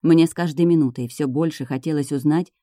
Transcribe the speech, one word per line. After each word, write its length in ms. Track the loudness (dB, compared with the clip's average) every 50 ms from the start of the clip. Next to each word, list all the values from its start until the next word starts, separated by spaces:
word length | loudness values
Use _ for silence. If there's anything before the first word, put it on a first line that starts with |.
| 2
Мне 240 | 4 4 4 4
с 60 | 2 0
каждой 320 | -4 -6 -4 0 0 2
минутой 420 | 4 4 2 2 0 -2 -6 -10
все 200 | -10 -6 -4 -4
больше 380 | -2 -2 -2 -2 -2 -4 -8 -8
хотелось 460 | -6 -6 -6 -4 -2 -2 -2 -2 -2
узнать, 400 | -4 -2 0 2 0 0 -2 -4 _ _